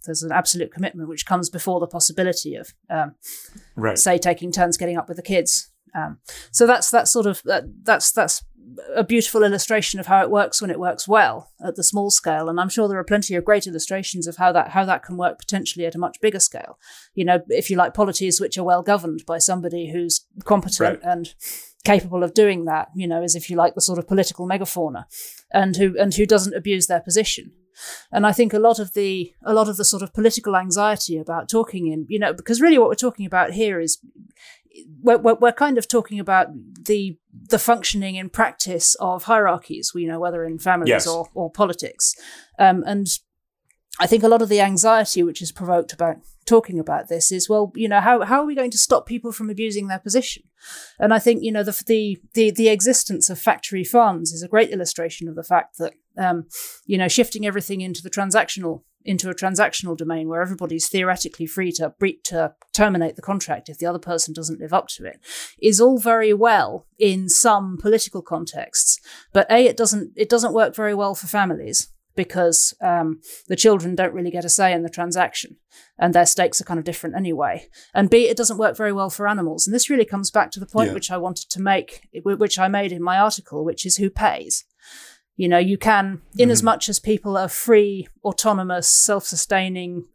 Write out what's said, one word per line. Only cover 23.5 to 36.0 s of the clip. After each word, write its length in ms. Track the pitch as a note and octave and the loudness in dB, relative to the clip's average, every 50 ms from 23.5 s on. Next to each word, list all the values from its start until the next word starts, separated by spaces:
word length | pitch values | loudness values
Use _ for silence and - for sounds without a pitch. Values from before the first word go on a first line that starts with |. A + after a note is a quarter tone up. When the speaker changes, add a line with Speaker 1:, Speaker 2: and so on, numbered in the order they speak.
| F3+ | 2
Speaker 1:
like, 200 | E3+ E3+ E3+ - | 2 2 2 2
the 60 | - | 0
sort 180 | - - F3+ F3 | -2 -2 -2 -4
of 80 | - - | -2 0
political 400 | F#3+ G3 F3 - - - F3+ F3+ | 2 2 2 0 -2 -6 -6 -6
megafauna, 580 | F#3+ F#3+ F#3+ - - F3+ E3 D3+ B2+ F2+ - - - - - - - - _ _ - | -4 -4 -4 -6 -4 -4 -4 -6 -6 -10 -14 -16 -18 -18 -16 -18 -18 -20 _ _ 0
and 240 | G3 F#3+ F#3+ F3 F3 | 2 2 2 2 2
who, 200 | G3 F#3+ F3 - | 2 2 2 2
and 160 | G3+ G3 - | 0 2 2
who 120 | G#3 G#3+ | 2 4
doesn't 300 | - A3 G3+ F#3 G3 E3+ | 4 4 4 4 0 -4
abuse 320 | G3+ D#3+ G3+ G3 F#3 E3+ - | -6 -4 -2 -2 0 0 0
their 120 | F#3 E3+ | 0 -2
position. 540 | - F#3 F#3 A3 G#3+ - - - - - - _ _ _ _ - - - - - - _ | -2 0 0 0 0 0 -4 -6 -10 -14 -20 _ _ _ _ -20 -18 -18 -18 -18 -12 _
And 140 | - G#3 G#3 | 0 2 2
I 60 | G#3+ | 4
think 220 | G3 - A#3 G#3+ G#3+ | 4 4 2 2 2
a 60 | G#3 | 4
lot 200 | A3 A#3 A3+ A3 | 4 4 4 2
of 140 | G#3 F#3 - | -2 -4 -4
the, 400 | G#3 G3+ G3 F#3+ F#3 F3 - _ _ - | -2 -2 -2 -2 -4 -6 -10 _ _ -4
a 100 | G#3 G#3+ | 0 2
lot 160 | A3 G#3+ G#3 | 2 2 2
of 80 | G3+ G3 | 0 0
the 80 | G3+ | 0
sort 180 | - - F#3 G3 | 0 0 -2 -6
of 100 | F#3 - | -8 -2
political 440 | G#3+ G#3+ A3+ - - - G#3 G3 F#3 | 0 2 2 2 0 -2 0 0 0
anxiety 600 | F#3 F#3 F3 G#3 G#3 G#3+ G#3 G3+ - - E3 D#3 | 0 -2 -2 0 0 0 0 -2 -4 -6 -6 -6
about 300 | D#3 - E3 E3 - - | -6 -6 -6 -6 -6 -2
talking 400 | G#3+ A3+ A3+ - - F#3 E3+ D#3+ | -2 -2 -2 -2 -4 -4 -4 -4
in, 180 | D#3 D#3 D3+ - | -4 -6 -6 -4
you 100 | G#3 G#3 | -4 -2
know, 140 | G#3 D#3 E3 | -2 -2 -2
because 260 | F3 - - A#3 A#3 | -4 -4 -2 0 4
really 180 | D4+ E4+ D#4+ C4 | 4 6 6 6
what 120 | A3+ - | 6 4
we're 60 | G#3 | 2
talking 300 | - B3+ B3 - - G3 | 0 -2 -4 -4 -6 -8
about 260 | F3+ F#3 F3+ F3 - | -2 0 0 0 0
here 280 | F3 G#3 A3+ G#3 F#3+ E3+ | 0 -2 -2 -2 0 -2
is 200 | E3 D#3 - - - - _ - - - _ _ - - - _ _ _ _ - - - D#3 C3 | -2 -4 -4 -6 -8 -16 _ -20 -20 -20 _ _ -20 -20 -20 _ _ _ _ -20 -20 -20 -18 0
we're, 160 | F3 A#3+ A#3 A#3 | 4 4 4 6
we're, 160 | A3+ A#3 A3 | 4 2 4
we're 160 | A3 A#3+ A#3+ | 4 4 2
kind 260 | A#3 - C#4+ D4 C4 A#3 | 4 2 0 0 2 0
of 100 | G#3 - | -2 0
talking 320 | - A#3 | 0 -2